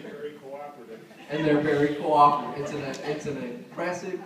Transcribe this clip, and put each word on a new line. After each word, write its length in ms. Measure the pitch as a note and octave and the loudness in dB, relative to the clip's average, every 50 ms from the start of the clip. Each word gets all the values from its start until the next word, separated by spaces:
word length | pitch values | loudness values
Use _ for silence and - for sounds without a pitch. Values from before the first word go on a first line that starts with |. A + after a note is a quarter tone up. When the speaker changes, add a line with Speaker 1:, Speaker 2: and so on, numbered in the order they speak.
Speaker 1:
very 300 | - - D3 C#3+ D3 D3 | -12 -14 -12 -10 -10 -10
cooperative. 680 | - - C3+ C3+ C#3 D3 D3 D3 - C3 A2+ A2 A2 - - - - - - - | -12 -12 -14 -14 -12 -12 -12 -14 -14 -16 -16 -16 -16 -16 -16 -20 -20 -20 -12 -6
Speaker 2:
And 160 | D3 D3+ D#3 | -4 0 2
they're 160 | D3+ D3 D3 | 4 4 4
very 340 | D3 D3+ D3 C#3+ D3 D3 - | 4 4 2 4 4 2 2
cooperative. 680 | - E3 D#3+ D3+ D3 D3+ D3+ - - - - - C#3+ C#3 | 0 0 4 8 8 8 8 8 4 -2 -6 -6 -6 -6
It's 100 | C#3+ D3 | -6 -6
an, 360 | C#3+ C#3 C3+ C3+ - - D3 | -6 -6 -8 -8 -8 -4 -4
it's 160 | D3 - - D3 | -4 -4 -4 -6
an 100 | C3+ C3 B2 | -6 -6 -6
impressive 760 | A#2+ A#2 - - - - E3 E3+ F3+ F3+ - G3 F#3+ F3+ E3+ - | -8 -10 -12 -14 -14 -8 -6 -4 -4 -4 -4 -6 -8 -8 -8 -10